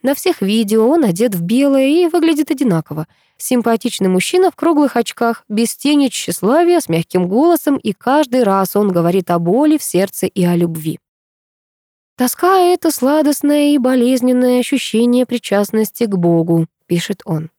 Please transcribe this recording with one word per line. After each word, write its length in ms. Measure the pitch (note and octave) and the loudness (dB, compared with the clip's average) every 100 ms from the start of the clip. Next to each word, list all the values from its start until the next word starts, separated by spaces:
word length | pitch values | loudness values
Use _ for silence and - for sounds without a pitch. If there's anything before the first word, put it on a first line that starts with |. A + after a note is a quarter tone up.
На 100 | B3+ | -2
всех 280 | C#4 F#4+ - | -2 -4 -2
видео 460 | G3 A3 G#3 A3 A3+ | 0 0 2 2 2
он 180 | E4 | 2
одет 280 | A#3+ F3 A#3+ | 0 0 -2
в 80 | F#3 | -2
белое 460 | E3+ A#3+ C#4 C4+ C4+ | -2 0 2 2 2
и 200 | D#4+ E4+ | 2 2
выглядит 440 | F4 D#4+ D4+ D4+ | 0 0 0 -2
одинаково. 560 | C#4 C4 E3 - D3+ D#3 _ _ _ | -2 0 0 -4 -10 -12 _ _ _
Симпатичный 680 | - B3 A#3 A3+ A#3+ - F#3+ | -2 -2 0 -2 -4 -2 0
мужчина 420 | F#3 - F4+ F#4 | 0 0 2 0
в 40 | |
круглых 400 | - E4 D4+ C#4+ | 0 0 2 2
очках, 480 | A#3+ - - A#3 A3+ _ | 0 -4 -2 -4 -4 _
без 260 | G#3+ A#3 | -2 -2
тени 340 | - C#4+ D4 C4+ | -2 0 2 0
тщеславия, 720 | - - E3+ G3 D4+ F4 F4 | -2 -8 -4 0 2 2 0
с 100 | - | 0
мягким 380 | E3 - F#3 F3 | -4 -2 -2 0
голосом, 500 | G#3+ E4 E4 - C#4 | 0 2 2 0 -2
и 160 | - | -4
каждый 500 | F#3+ - C#4+ C#4 B3+ | -6 -2 0 0 0
раз 320 | G#3+ F#3+ F#3+ | 2 0 0
он 160 | G3+ G#3 | 0 0
говорит 400 | F3 E3+ F#3+ F3 | 0 0 0 0
о 80 | F3 | -2
боли 380 | E3+ A3+ D4+ D4+ | 0 2 2 0
в 60 | |
сердце 440 | - F3 F#3+ - F#3+ | -2 -2 -2 -4 -6
и 160 | - | -2
о 120 | F3 | 0
любви. 440 | F3 E3+ D#3+ D#3 - _ _ _ _ _ _ _ _ _ _ _ | 0 -2 -4 -8 -10 _ _ _ _ _ _ _ _ _ _ _
«Тоска — 440 | - B3 - F4 F#4+ F4 | -4 -4 0 2 2 2
это 160 | F4+ E4 | 2 -2
сладостное 840 | - B3+ D4+ D4+ C#4+ C#4+ D4 D4 | 0 0 2 2 0 0 2 2
и 40 | D4 | 2
болезненное 840 | B3 C4 A#3+ C4 B3+ B3 B3 B3 | 2 2 2 2 2 2 2 0
ощущение 680 | A#3+ C#4 - A3 A#3+ B3 B3 | 0 -4 -2 0 2 2 0
причастности 800 | A#3+ - G3+ G3+ A3 G#3+ - | -4 -2 -2 0 -2 -2 -4
к 100 | A#3 | -4
Богу», 500 | F#3+ F3 E3 E3 E3 E3 _ _ | 0 2 2 2 0 -2 _ _
пишет 340 | F3 - F#3+ | -4 -4 -10
он. 260 | - D#3 D#3+ | -6 -8 -8